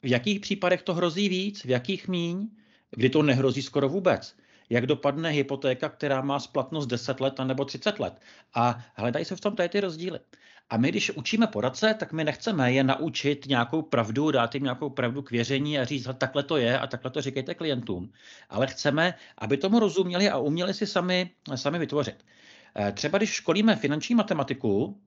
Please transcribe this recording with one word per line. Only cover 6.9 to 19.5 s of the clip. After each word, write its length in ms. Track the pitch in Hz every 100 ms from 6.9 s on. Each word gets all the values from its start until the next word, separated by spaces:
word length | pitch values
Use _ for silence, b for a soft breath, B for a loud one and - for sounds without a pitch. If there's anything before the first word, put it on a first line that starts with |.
| 120 - 131
let 200 | 135 135
anebo 260 | 131 131 139
třicet 340 | 131 - 208
let. 220 | 95 - B B B
A 260 | - 120 120 B -
hledají 300 | 113 127 165
se 100 | 180
v 60 |
tom 140 | 208 202
tady 140 | 175
ty 100 | 202
rozdíly. 400 | 196 156 180 170 _ B B B B
A 80 | 117
my, 120 | 131
když 220 | 107 -
učíme 360 | - 127 220 226
poradce, 480 | 104 123 131 220 220
tak 140 | 170
my 100 | 160
nechceme 500 | 151 - - 190 127
je 100 | 127
naučit 640 | 135 135 160 - 139 143 139
nějakou 360 | 131 120 160
pravdu, 500 | 156 123 110 113 156
dát 240 | 135 117 143
jim 80 |
nějakou 260 | 135 123 147
pravdu 320 | 139 123 127
k 100 | -
věření 480 | 120 117 135 147 147
a 60 | 123
říct: 200 | 143 120
„Hele, 120 | -
takhle 260 | 139 143
to 140 | 139 156
je 220 | 117 127
a 80 | 123
takhle 240 | 123 143
to 100 | 143
říkejte 340 | 135 135 135 135
klientům.“ 560 | 160 127 113 90 90 B B B B
Ale 180 | 104 131
chceme, 460 | - - 143 175 175 B B
aby 200 | 107